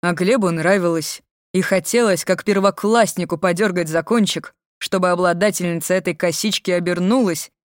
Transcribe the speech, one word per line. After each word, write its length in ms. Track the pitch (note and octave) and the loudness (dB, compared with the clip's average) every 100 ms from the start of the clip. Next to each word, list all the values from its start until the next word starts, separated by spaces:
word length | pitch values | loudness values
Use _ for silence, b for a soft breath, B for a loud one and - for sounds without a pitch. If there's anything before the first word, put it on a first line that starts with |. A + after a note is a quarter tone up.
А 120 | F3 | -2
Глебу 360 | E3+ F#3 B3+ F#3+ | 0 0 2 2
нравилось, 720 | E3 D#3+ G3 F3 E3 D3+ - _ _ _ | 0 2 2 2 -2 -4 -12 _ _ _
и 80 | F#3+ | -4
хотелось, 640 | F#3+ F#3+ F3 A#3+ A3+ F3 - | 0 0 0 0 2 0 0
как 180 | F#3 | -2
первокласснику, 920 | - G3 G3 F#3+ G#3 A3+ G#3 - E3+ E3+ | 0 2 2 0 0 2 2 0 -4 -2
подёргать 500 | F#3 F3 G#3+ F3+ E3 | 0 0 0 0 -2
за 160 | D#3+ | -2
кончик, 520 | D#3+ A#3 G3+ E3 - _ _ _ | 0 0 2 -2 -10 _ _ _
чтобы 320 | - F#3+ F3+ | -4 0 2
обладательница 840 | F3 F3+ F3 G#3 - F3+ E3+ - | 2 2 2 0 0 -2 -4 -2
этой 220 | F#3 F#3 D#3+ | -2 0 -2
косички 560 | F3 D#3+ A3+ F#3+ - | -2 0 -2 -2 -2
обернулась 800 | F3+ F3 F3 F3+ B3 A3 D#3+ - _ | -2 0 0 2 2 2 -2 -8 _